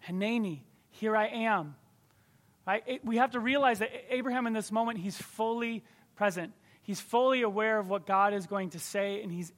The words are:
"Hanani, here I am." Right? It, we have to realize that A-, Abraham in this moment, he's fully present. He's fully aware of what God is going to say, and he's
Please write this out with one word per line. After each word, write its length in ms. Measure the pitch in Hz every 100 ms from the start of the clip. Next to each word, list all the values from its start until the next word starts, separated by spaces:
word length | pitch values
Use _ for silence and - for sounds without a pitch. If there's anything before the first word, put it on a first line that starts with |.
"Hanani, 640 | - 185 208 233 202 147 - _ _
here 260 | - 214
I 120 | 214 220
am." 500 | 233 226 196 147 143 _ _ _ _ _ _ _ _ -
Right? 160 | 214 -
It, 180 | 254
we 120 | 220 226
have 160 | 262
to 80 | 247
realize 400 | 226 285 262 208
that 120 | 220
A-, 220 | 247 208
Abraham 320 | 254 254 254 233
in 80 |
this 180 | 220 202
moment, 280 | 220 226 220
he's 200 | 190 -
fully 640 | - - 226 233 233 226 - - _
present. 400 | - 208 175 165 - _ -
He's 180 | - 190
fully 420 | - 233 254 262
aware 380 | 226 202 220 220
of 80 | 185
what 180 | 196 -
God 260 | 196 202
is 140 | 202 170
going 240 | 202 185
to 80 | 170
say, 420 | - 202 202 202
and 120 | 208
he's 200 | 170 170